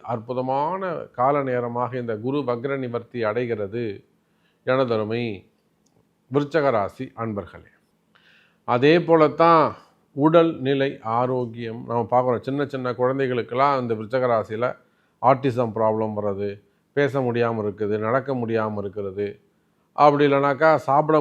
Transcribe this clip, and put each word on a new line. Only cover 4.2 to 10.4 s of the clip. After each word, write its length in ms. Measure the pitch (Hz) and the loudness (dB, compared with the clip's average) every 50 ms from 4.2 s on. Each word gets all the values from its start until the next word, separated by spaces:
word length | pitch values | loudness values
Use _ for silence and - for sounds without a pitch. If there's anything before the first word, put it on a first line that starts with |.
| _ _ _ _ _ _ _ _ - 131 | _ _ _ _ _ _ _ _ -4 0
எனதருமை 500 | 127 135 135 117 113 107 107 107 113 120 120 113 101 92 - _ _ _ _ _ _ _ _ _ _ _ _ _ _ _ _ - 123 | 2 2 2 2 0 0 0 -2 -2 -4 -4 -4 -6 -10 -14 _ _ _ _ _ _ _ _ _ _ _ _ _ _ _ _ -2 -2
விருச்சக 320 | 147 143 139 - 160 143 139 117 104 | -2 -2 0 0 0 2 2 2 0
ராசி 280 | 98 92 - - 131 127 _ 117 | 0 -2 -6 -10 -14 -12 _ -8
அன்பர்களே. 500 | 113 113 104 101 87 - - 82 82 _ _ _ _ _ _ _ _ _ _ _ _ _ _ _ _ _ _ _ _ - 120 | -8 -6 -6 -8 -10 -12 -14 -20 -20 _ _ _ _ _ _ _ _ _ _ _ _ _ _ _ _ _ _ _ _ -2 0
அதே 200 | 120 131 151 165 175 151 | 4 6 6 6 6 4
போலத்தான் 560 | 156 165 160 151 143 151 147 165 170 165 160 143 123 120 - - _ _ _ _ _ - | 4 6 6 6 4 4 4 6 6 8 6 6 2 0 -6 -18 _ _ _ _ _ -4
உடல்நிலை 720 | 139 143 156 165 170 | 0 2 4 6 6